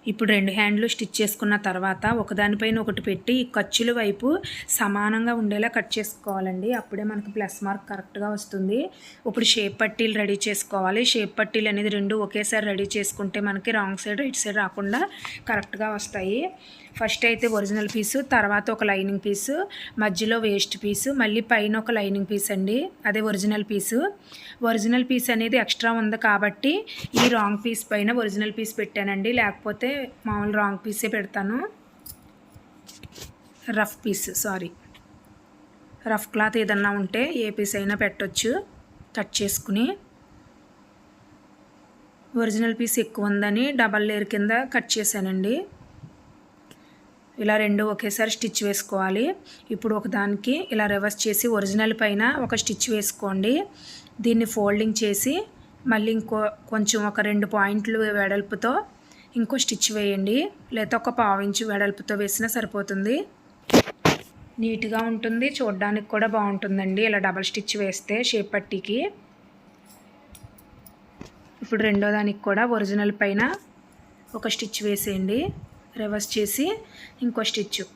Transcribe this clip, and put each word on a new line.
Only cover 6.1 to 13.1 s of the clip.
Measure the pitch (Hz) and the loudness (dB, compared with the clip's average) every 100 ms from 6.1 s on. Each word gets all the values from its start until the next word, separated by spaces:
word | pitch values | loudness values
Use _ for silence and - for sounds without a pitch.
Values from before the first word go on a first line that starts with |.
| - 208 190 190 185 208 247 | -8 -6 -2 -2 -2 -2 -2
అప్పుడే | - 202 208 | -4 -6 -4
మనకి | 208 208 208 | -4 -6 -4
ప్లస్ | 202 - 202 | -6 -4 -4
మార్క్ | 202 - | -4 -8
కరెక్ట్గా | 196 185 202 208 208 | -12 -10 -6 -4 -4
వస్తుంది. | - 196 190 226 339 - - - 240 | -6 -2 0 0 -2 -10 -20 -8 -4
ఇప్పుడు | 233 220 | 2 2
షేప్ | 233 202 - | 2 0 0
పట్టీలు | 220 214 226 208 | -2 2 0 2
రెడీ | 202 202 208 | 0 0 -2
చేసుకోవాలి. | 202 - 196 185 208 247 | -4 -4 -2 0 2 4
షేప్ | 233 208 - | 2 0 0
పట్టీలు | 214 220 214 | 0 0 0
అనేది | 202 208 202 | 0 0 0
రెండు | 202 214 202 | 0 0 -2
ఒకేసారి | 208 208 220 208 | -2 0 0 0
రెడీ | 196 196 208 | -2 -2 -2
చేసుకుంటే | 196 | -4